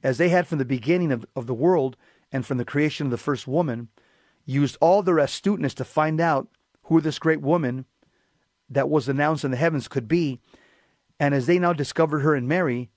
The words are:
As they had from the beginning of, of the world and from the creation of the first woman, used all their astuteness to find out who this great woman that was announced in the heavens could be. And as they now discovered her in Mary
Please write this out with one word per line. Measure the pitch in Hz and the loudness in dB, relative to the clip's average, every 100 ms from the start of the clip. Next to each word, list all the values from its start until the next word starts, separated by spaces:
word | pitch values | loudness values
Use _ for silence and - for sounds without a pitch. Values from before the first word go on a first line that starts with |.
As | 139 127 | -2 0
they | 175 | 2
had | 180 170 | 2 0
from | 156 | -4
the | |
beginning | 123 131 117 180 170 | -2 -4 0 0 2
of, | 123 120 - | -2 -4 -10
of | 117 | -8
the | |
world | 117 160 180 131 127 _ _ _ | -2 2 2 0 -6 _ _ _
and | 135 127 | -6 -4
from | 131 | -4
the | |
creation | 120 143 151 - 143 | -2 0 -2 -2 -4
of | |
the | 120 | -4
first | - 135 - | -4 -6 -2
woman, | 143 165 117 117 _ _ _ _ _ - | -2 -2 -4 -10 _ _ _ _ _ -4
used | 135 143 - | 0 0 2
all | 165 190 | 4 4
their | 185 165 | 4 2
astuteness | 139 - 196 202 143 | 2 0 -2 0 -2
to | - | -6
find | 143 - 156 156 | -6 -2 0 0
out | 165 143 - _ _ _ | 2 0 -2 _ _ _
who | - 160 | 2 2
this | 156 143 | 2 -2
great | 160 156 | 0 0
woman | 143 170 139 127 131 _ _ _ _ _ _ _ _ | 2 0 0 -6 -10 _ _ _ _ _ _ _ _
that | 131 139 | -2 2
was | 151 120 | 0 0
announced | 139 147 156 | 0 0 0
in | 139 | -2
the | 123 | 0
heavens | 165 156 120 | 0 0 -4
could | 135 110 | -6 0
be. | 165 156 127 _ - _ _ _ _ _ _ | 0 0 -4 _ -20 _ _ _ _ _ _
And | 143 | 0
as | 143 127 | 0 2
they | 180 | 2
now | 175 | 2
discovered | 165 143 - 160 151 | 0 -4 0 0 2
her | 143 | 2
in | 147 123 | 2 0
Mary | 165 170 123 123 | 0 0 -2 -6